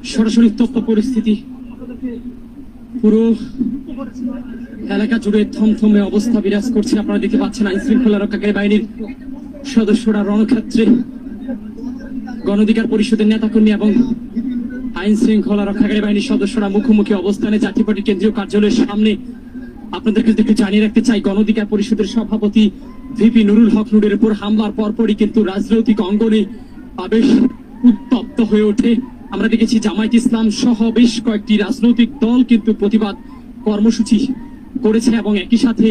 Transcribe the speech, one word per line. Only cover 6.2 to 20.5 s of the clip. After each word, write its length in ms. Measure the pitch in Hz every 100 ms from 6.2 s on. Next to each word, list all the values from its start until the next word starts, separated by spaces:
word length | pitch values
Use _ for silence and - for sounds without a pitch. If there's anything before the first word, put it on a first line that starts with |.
| 226 214
বিরাজ 220 | - 208 -
করছে। 200 | 220 202 214
আপনারা 160 | 202 202
দেখতে 140 | 202 262
পাচ্ছেন 220 | 277 - 208
আইন 100 | 190
শৃঙ্খলা 340 | - 233 247 202
রক্ষাকারী 340 | 208 202 208 202
বাহিনীর 240 | 202 208 - - 214 - - - - - -
সদস্যরা 460 | 233 208 208 220 208 196
রণক্ষেত্রে, 540 | 208 220 226 - 226 220 - - - - - 254 208 214 - - - - 262 214 - -
গণ 120 | 202
অধিকার 220 | 214 220 226
পরিষদের 360 | 220 208 214 214
নেতাকর্মী 380 | 220 220 220 214 208
এবং 100 | 214 220 - - - 208 262 240 - - - 233
আইন 140 | 196 208
শৃঙ্খলা 420 | 226 220 185 208 202
রক্ষাকারী 340 | 202 208 208
বাহিনীর 240 | 208 208 -
সদস্যরা 380 | 214 202 - 202 196
মুখোমুখি 360 | 208 214 202 202
অবস্থানে 340 | 180 208 214 214
জাতীয় 200 | 226 196 214
পার্টির 200 | 202 202
কেন্দ্রীয় 240 | 190 214 208
কার্যালয়ের 380 | 196 208 208 -
সামনে। 300 | - 208 214 202 - - - - - - - -
আপনাদের 260 | 220 214
কাছে 160 | 220 220
একটু 100 | 214